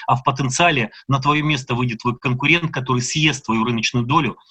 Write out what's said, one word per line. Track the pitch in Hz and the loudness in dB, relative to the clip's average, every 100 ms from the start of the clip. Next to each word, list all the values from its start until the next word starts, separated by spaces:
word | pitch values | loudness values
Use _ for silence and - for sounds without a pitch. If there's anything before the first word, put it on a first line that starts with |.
| - | -2
а | 131 | -2
в | |
потенциале | 139 131 135 131 175 147 110 - - | 0 -2 -2 2 2 2 -2 -6 -2
на | 135 | 0
твоё | 143 151 | 2 2
место | 151 147 131 120 | 0 -2 -2 -2
выйдет | 123 110 | -2 -2
твой | 123 113 | -4 -2
конкурент, | 131 127 147 147 165 | -2 -2 2 2 0
который | 151 131 123 | -2 -2 -2
съест | - 156 151 135 - | 0 0 0 0 -2
твою | 113 | -2
рыночную | 113 117 110 127 117 | 0 0 0 0 2
долю. | 160 131 - _ | 2 0 -4 _